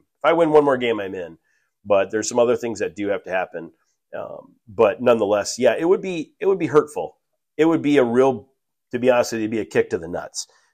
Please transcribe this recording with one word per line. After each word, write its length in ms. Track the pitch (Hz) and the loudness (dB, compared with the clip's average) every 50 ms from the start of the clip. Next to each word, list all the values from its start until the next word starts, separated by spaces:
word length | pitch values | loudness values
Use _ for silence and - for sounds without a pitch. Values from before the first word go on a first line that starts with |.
| _ _ _ _ - | _ _ _ _ 0
If 80 | 151 | 0
I 40 | 170 | 2
win 160 | 165 170 156 | 4 2 6
one 140 | 151 151 147 | 6 6 6
more 120 | 143 135 | 6 2
game, 240 | 123 123 120 113 104 | 0 0 -2 -2 -2
I'm 140 | 98 95 98 | -4 -8 -8
in. 240 | 95 87 82 82 - _ _ _ _ _ _ _ _ _ | -10 -10 -12 -14 -20 _ _ _ _ _ _ _ _ _
But 260 | 101 101 98 98 95 | 2 2 2 2 2
there's 180 | 110 107 104 - | -2 -4 -4 -2
some 100 | 117 123 | 0 2
other 180 | 120 120 120 | 2 2 2
things 240 | 113 - 117 110 98 | 0 -2 -6 -6 -6
that 140 | 104 90 80 | -6 -8 -6
do 140 | 104 101 101 | -6 -4 -4
have 160 | 98 92 - | -4 -4 -6
to 60 | 92 | -6
happen. 420 | 92 92 90 - - 85 82 80 - _ _ _ _ _ _ _ - | -4 -4 -4 -6 -8 -12 -14 -14 -18 _ _ _ _ _ _ _ -14
Um, 400 | - - - - - - _ _ _ _ - | -12 -12 -12 -14 -16 -20 _ _ _ _ -18
but 320 | 101 95 113 101 95 - | 0 2 2 2 2 0
nonetheless, 580 | 123 123 120 113 107 98 104 101 98 - - - | 2 2 2 2 2 2 0 0 0 -2 -4 0
yeah, 160 | 123 120 110 - | 2 2 2 2
it 80 | 160 | 2
would 160 | 170 196 208 180 | 0 0 0 0
be, 320 | 190 180 165 143 - _ _ | -6 -8 -8 -8 -10 _ _
it 80 | 175 | -2
would 120 | 190 196 180 | -2 0 0
be 80 | 170 | -2
hurtful. 500 | 135 139 151 147 147 - - 80 - - _ _ _ _ _ _ _ _ | 2 2 2 2 2 -6 -10 -10 -10 -12 _ _ _ _ _ _ _ _
It 80 | - 151 | 0 2
would 180 | 165 165 156 123 | 2 2 0 0
be 140 | 143 147 | 2 2
a 80 | 139 127 | 2 2
real, 440 | 117 117 127 131 135 127 107 - _ _ _ _ _ _ _ _ _ - | 2 2 2 2 2 2 -2 -8 _ _ _ _ _ _ _ _ _ -8
to 60 | 127 | -2
be 120 | 120 127 | 0 2
honest 220 | 123 123 120 - 120 | 2 2 0 -2 -2
with 80 | 113 | -4
you, 40 | 110 | -4
it'd 40 | 110 | -4
be 100 | 117 110 | -4 -6
a 40 | 98 | -6
kick 260 | - - 123 113 - | -2 -2 -2 -2 -2
to 80 | 113 95 | -4 -6
the 100 | 82 85 | -6 -8
nuts 380 | 87 82 76 - - - - - _ _ _ _ | -10 -10 -10 -10 -12 -14 -14 -14 _ _ _ _